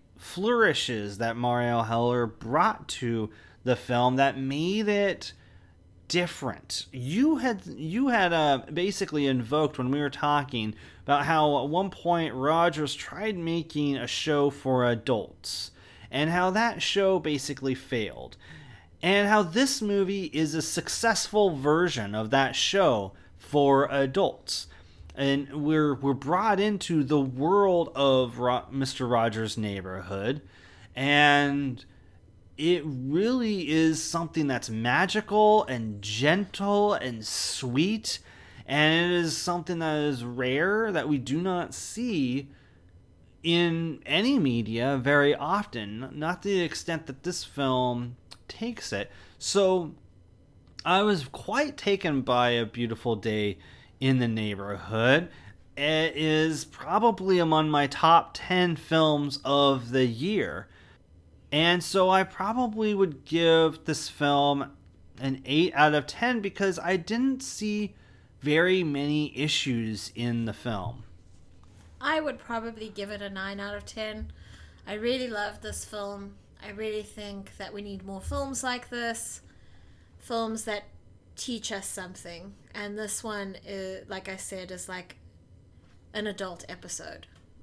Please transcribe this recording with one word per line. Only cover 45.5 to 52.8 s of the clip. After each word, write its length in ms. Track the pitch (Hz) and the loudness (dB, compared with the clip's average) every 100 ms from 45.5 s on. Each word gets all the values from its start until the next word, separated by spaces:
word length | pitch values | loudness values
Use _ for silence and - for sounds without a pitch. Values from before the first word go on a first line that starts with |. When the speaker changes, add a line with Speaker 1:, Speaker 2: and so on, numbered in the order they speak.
| 196 202 120 101 107 131 | -2 -2 -8 -8 -8 -10
Speaker 1:
not 280 | 147 156 180 | -6 -6 -4
to 60 | 202 | -2
the 140 | 190 | 0
extent 440 | 165 - - 160 160 | 0 -4 -6 -6 -6
that 160 | 156 | -10
this 220 | 175 180 | -8 -8
film 720 | - - 135 127 123 120 120 123 - - - | -8 -4 0 2 0 -2 -6 -10 -20 -20 -18
takes 440 | - 226 226 - | -10 -8 -8 -6
it. 180 | - - - - - | -6 -6 -12 -20 -12
So 540 | - 196 190 185 165 - - - - - - - - - | -2 2 4 2 -2 -10 -20 -20 -20 -20 -20 -20 -20 -8
I 180 | 160 185 | 0 2
was 220 | 208 185 131 | 4 0 -2
quite 500 | - - 233 302 - | -10 -4 -2 -2 -2
taken 460 | - 196 165 139 | 0 0 0 -2
by 280 | 127 123 123 | 2 4 4
A 140 | 120 | 2
Beautiful 520 | 110 117 | -2 -4